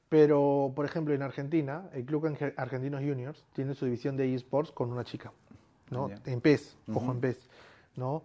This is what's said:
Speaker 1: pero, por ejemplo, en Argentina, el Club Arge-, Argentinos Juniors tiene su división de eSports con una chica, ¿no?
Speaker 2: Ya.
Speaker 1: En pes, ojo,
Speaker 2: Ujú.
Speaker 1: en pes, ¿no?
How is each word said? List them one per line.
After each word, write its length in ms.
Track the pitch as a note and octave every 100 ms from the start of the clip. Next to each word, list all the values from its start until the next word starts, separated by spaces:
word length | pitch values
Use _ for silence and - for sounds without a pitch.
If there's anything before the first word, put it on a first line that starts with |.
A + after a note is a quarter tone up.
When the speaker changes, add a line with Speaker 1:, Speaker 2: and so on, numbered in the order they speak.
| _
Speaker 1:
pero, 640 | D#3 D3+ D3 C#3+ C#3 C#3
por 100 | C3+ C#3+
ejemplo, 260 | E3+ D3+
en 80 | C#3
Argentina, 680 | C3+ B2 C#3 E3 C#3 D3+ F#3+
el 120 | C#3+ B2
Club 180 | D3+ D#3
Arge-, 280 | D3 C#3+ -
Argentinos 440 | B2+ C3 C3 C#3+
Juniors 420 | C#3+ C3+ B2+ D#3 _
tiene 220 | - C3+
su 100 | C#3
división 320 | C3 A#2+ C#3+ C3+
de 180 | C3
eSports 380 | B2+ B2 C3+ D#3+
con 180 | - B2
una 140 | B2
chica, 280 | A#2 - A#2 - - - _ _ -
¿no? 180 | B2 C#3
Speaker 2:
Ya. 80 | G2+
Speaker 1:
En 160 | - B2
pes, 360 | D#3 C#3+ - - -
ojo, 120 | A2
Speaker 2:
Ujú. 120 | B2
Speaker 1:
en 80 | B2
pes, 280 | B2+ A#2+ - - - - _ -
¿no? 260 | B2+ D#3